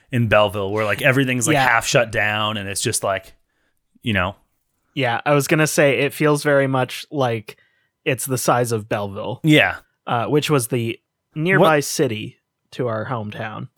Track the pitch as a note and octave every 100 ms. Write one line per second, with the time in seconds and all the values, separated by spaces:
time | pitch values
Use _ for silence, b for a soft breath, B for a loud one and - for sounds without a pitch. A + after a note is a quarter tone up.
0 | b B2 A2+ G#2+ G#2 G#2 F#2+ G#2+ G#2+ G2+
1 | C#3+ C3 C3 B2+ A2+ D3 C3 A#2 - C#3
2 | A2+ A2 G#2 G#2+ G#2+ G#2+ G2 G2 A2+ -
3 | G#2+ F#2+ - _ _ _ _ _ _ _
4 | B2+ G2+ F#2 - _ _ _ _ _ -
5 | B2 A#2 C#3+ D3 C3+ D#3+ D3+ - C#3+ A#2+
6 | C#3 - D3+ D3 D3 C#3 C3+ C3+ B2+ -
7 | - D3+ B2+ A2+ - - _ _ _ _
8 | D3+ B2+ C#3 B2+ - B2 B2 A2+ G#2 A2
9 | G2+ G2 - A#2+ D#3+ D3+ F#2+ - _ _
10 | - A#2+ A2 D3 C#3+ C#3+ A2+ B2+ A#2 -
11 | _ _ _ D#3 E3 F#3+ E3 D3+ - -
12 | C3+ G#2+ A2 - _ _ _ - B2 A2
13 | G#2+ B2 G#2 G#2 A2 G#2+ B2+